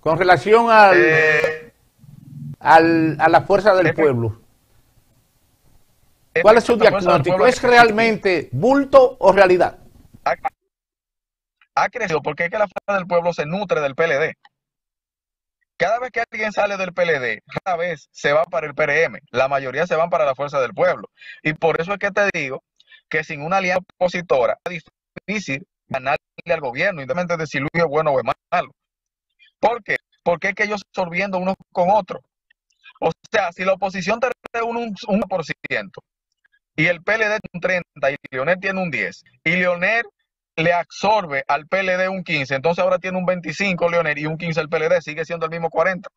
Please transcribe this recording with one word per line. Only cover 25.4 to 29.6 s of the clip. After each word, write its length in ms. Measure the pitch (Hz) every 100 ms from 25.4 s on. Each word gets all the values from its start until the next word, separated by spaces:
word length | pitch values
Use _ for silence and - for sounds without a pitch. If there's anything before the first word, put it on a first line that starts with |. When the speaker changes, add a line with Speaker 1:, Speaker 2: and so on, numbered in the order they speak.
| 185 135 - _ _
Speaker 2:
ganarle 300 | 131 131 151 _ - -
al 140 | 165
gobierno, 420 | 143 123 185 175
independientemente 400 | 131 131 180 170
de 40 | 160
si 120 | 147
Luis 120 | 139
es 120 | 170
bueno 280 | 170 143 156
o 80 | 135
es 40 | 117 143 _
malo. 200 | 180 135 _ _ _ _ _ _ _ _ _